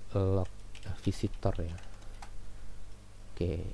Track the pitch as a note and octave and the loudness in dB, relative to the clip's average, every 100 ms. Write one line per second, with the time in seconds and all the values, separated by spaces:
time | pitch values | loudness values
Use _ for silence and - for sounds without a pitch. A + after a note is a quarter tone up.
0 | - G2+ F#2+ G2 F#2 - - - - F#2 | 0 4 6 6 4 -2 -6 -4 -2 0
1 | G2+ - G#2 - G2 - E2 F2 - - | 0 2 0 4 2 4 0 -2 -4 -6
2 | - - - - - - - - - - | -6 -6 -4 -2 -2 -2 -2 -2 -4 -6
3 | - - - - F2+ E2 F2 | -10 -12 -8 0 0 2 -2